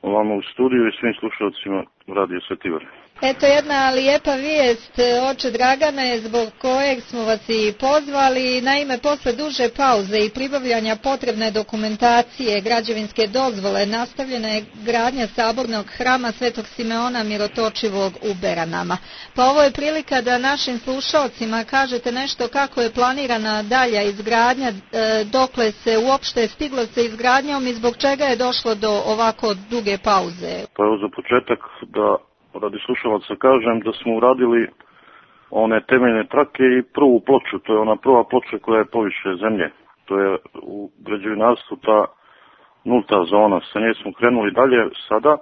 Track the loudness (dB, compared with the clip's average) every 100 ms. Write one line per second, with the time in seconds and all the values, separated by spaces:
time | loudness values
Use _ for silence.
0 | 0 0 0 -2 -6 0 2 4 2 0
1 | -4 -4 -8 -4 -4 -4 -6 -6 -6 _
2 | -8 -2 -2 -4 -8 -8 -6 -6 -8 -20
3 | -20 -4 -2 2 4 4 2 0 2 2
4 | 2 2 0 -2 -2 2 2 2 -4 0
5 | 2 2 0 -2 -4 0 2 2 0 0
6 | -4 -4 -2 -2 -4 -4 -2 0 0 -2
7 | -6 -6 -2 -2 -2 0 0 0 2 2
8 | 0 2 2 2 0 0 0 0 0 -2
9 | -2 -2 -2 -2 -4 -2 -2 2 2 2
10 | 0 0 0 -2 -4 -4 -2 -2 0 -2
11 | -2 -2 -2 -2 -2 -2 -4 -4 -4 0
12 | 2 4 2 -4 -2 -2 0 -2 -2 -6
13 | -6 -2 0 0 -2 -2 -2 0 0 -2
14 | -6 -6 -6 -6 -4 -4 -6 -12 -2 0
15 | 0 -2 -6 -2 -2 0 -4 -4 -8 -4
16 | 0 0 0 -2 -4 -4 -12 -8 -4 -2
17 | -4 -4 -4 -2 -4 -2 -2 -2 -4 -2
18 | -2 -4 -6 -4 -2 -2 -4 -4 -4 -6
19 | -8 -20 -12 2 4 6 4 2 -4 -4
20 | -2 -2 0 0 0 -2 -4 -6 -6 -6
21 | 0 0 0 -4 -6 -4 -2 0 0 -2
22 | -4 -4 -6 -4 -4 -2 -2 -2 -2 0
23 | 0 0 -2 -2 -2 -4 0 2 2 2
24 | -2 -4 -2 2 2 2 -2 -6 -8 -2
25 | 0 0 0 0 0 0 -2 0 0 2
26 | 2 0 0 -2 -2 -2 -6 -4 -4 -2
27 | -2 0 2 2 2 -4 -4 -2 -2 0
28 | 0 2 0 0 0 -2 -2 -2 0 0
29 | 0 0 0 0 -4 -4 -4 -4 -2 -2
30 | 2 2 0 -8 -8 -8 -10 0 0 2
31 | -2 -8 0 0 2 -4 -4 -18 -10 -2
32 | 0 0 _ _ _ -8 -8 -8 -6 -4
33 | -2 -2 -4 0 4 4 4 0 -2 -4
34 | -2 2 4 4 4 2 0 _ -20 _
35 | -20 -20 _ _ _ 0 2 2 2 4
36 | 4 2 0 0 0 2 4 4 0 2
37 | 4 4 4 2 2 -10 0 0 2 0
38 | 4 4 4 0 -2 -8 0 0 2 0
39 | -2 -4 -6 -2 -2 -2 -4 -6 _ _
40 | -4 0 2 0 -6 -18 -14 -12 -14 _
41 | -8 -6 -4 0 2 2 -4 -8 2 2
42 | 2 _ _ _ _ _ _ _ -2 -2
43 | 2 0 2 4 4 2 -2 -4 -2 -2
44 | -6 0 2 2 0 2 4 4 2 -4
45 | -2 2 4 2